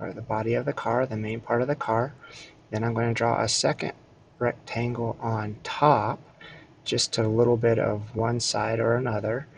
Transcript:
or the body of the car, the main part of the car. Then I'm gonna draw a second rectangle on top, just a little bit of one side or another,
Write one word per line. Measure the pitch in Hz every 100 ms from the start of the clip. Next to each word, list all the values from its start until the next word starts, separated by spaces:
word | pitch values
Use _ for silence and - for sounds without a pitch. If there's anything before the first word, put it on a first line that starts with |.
or | 90
the | 92
body | 110 110 110
of | 120
the | 127
car, | 139 110 117 131
the | 110
main | 107 113
part | - 120
of | 127
the | 143
car. | - 113 131 - - - - - -
Then | 107
I'm | 117
gonna | 117 117
draw | 113 117 110
a | 110
second | - 143 139 - - - - - -
rectangle | 123 - - 113 120 120 117 117
on | 113 110 107 104
top, | - - 147 127 104 139 - - - - - -
just | - 120 - -
a | 110
little | 110 120 117
bit | 117 113
of | - 107 107 110
one | 117 120
side | - 110 107 113
or | 113 120
another, | 131 107 107 117 147